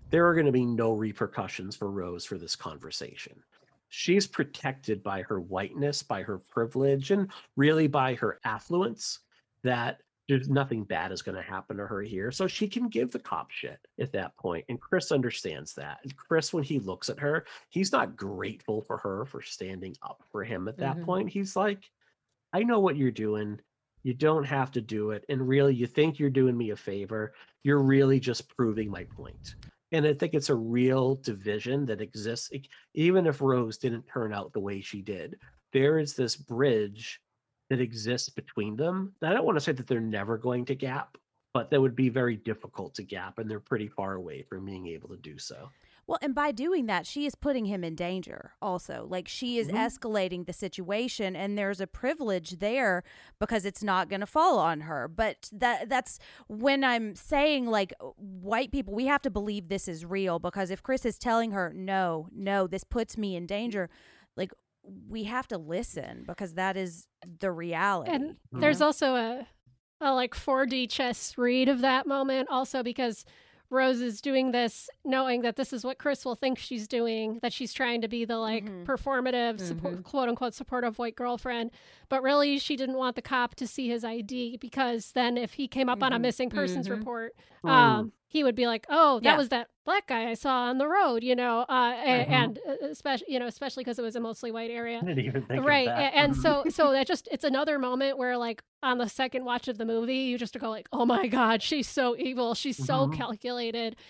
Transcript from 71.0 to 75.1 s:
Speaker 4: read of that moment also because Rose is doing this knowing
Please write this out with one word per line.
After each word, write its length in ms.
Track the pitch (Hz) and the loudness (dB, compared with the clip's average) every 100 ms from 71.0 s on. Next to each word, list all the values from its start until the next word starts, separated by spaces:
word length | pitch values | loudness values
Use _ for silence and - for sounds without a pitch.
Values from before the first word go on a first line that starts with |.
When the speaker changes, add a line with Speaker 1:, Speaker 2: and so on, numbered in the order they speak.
| 247 233 - - | -2 -2 -6 0
Speaker 4:
read 300 | 240 254 262 | 2 4 4
of 140 | 262 | 4
that 260 | 262 262 277 | 4 4 2
moment 400 | 277 269 262 262 | 0 2 0 0
also 320 | 254 262 254 | 0 0 -2
because 440 | 240 240 247 208 - - _ _ - | -4 -2 -2 -2 -12 -20 _ _ -2
Rose 300 | 254 262 240 | 2 4 4
is 220 | 240 208 | 0 -2
doing 320 | 285 262 262 | 0 2 2
this 360 | 240 233 - - - | 2 0 -2 -10 -10
knowing 380 | 285 | -2